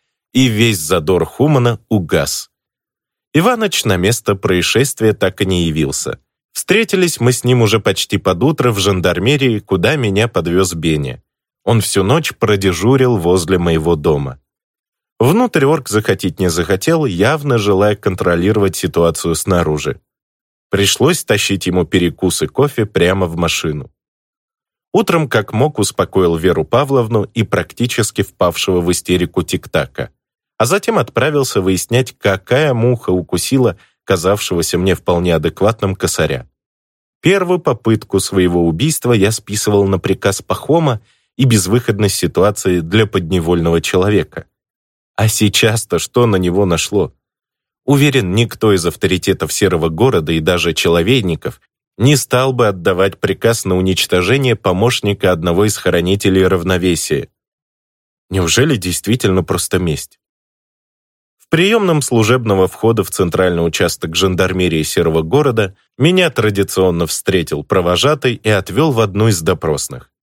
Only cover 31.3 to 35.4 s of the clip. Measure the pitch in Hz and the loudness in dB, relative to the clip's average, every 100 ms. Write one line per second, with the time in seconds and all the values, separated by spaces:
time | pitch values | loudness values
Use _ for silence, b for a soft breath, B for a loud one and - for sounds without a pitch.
31.3 | 147 131 107 92 92 - 120 127 - 104 | 0 0 -2 0 -2 0 -2 -2 -2 -2
32.3 | 95 - 127 151 120 117 120 - 92 85 | -2 0 0 0 0 0 0 0 -2 -2
33.3 | 90 - 135 120 85 b b - 95 90 | -4 0 2 2 -2 b b -2 0 0
34.3 | 104 - 90 82 87 92 87 - 87 87 | 0 -2 -2 -2 0 0 0 0 0 2
35.3 | 80 | 0